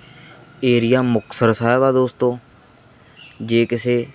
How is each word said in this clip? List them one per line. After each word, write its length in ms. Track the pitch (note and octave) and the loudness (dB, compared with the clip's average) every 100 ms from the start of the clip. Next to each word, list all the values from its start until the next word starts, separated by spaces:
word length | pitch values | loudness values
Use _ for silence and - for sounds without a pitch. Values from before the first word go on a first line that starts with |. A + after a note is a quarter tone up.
| - - - - - - | -20 -20 -20 -20 -20 -4
area 380 | C3 A#2+ A#2 B2+ | 0 2 2 0
ਮੁਕਤਸਰ 500 | B2+ A2+ - - A2+ | 0 -2 -4 0 0
ਸਾਹਿਬ 300 | A2 A#2 B2+ | 2 0 2
ਆ 100 | C3+ | 2
ਦੋਸਤੋ। 460 | B2+ B2+ - B2 B2 - _ _ _ _ _ _ - - - | 2 0 -2 -2 -4 -10 _ _ _ _ _ _ -20 -20 -14
ਜੇ 240 | A2+ A#2 A#2 | -2 0 0
ਕਿਸੇ 400 | A#2+ B2 A#2+ A#2+ | -2 -2 -4 -4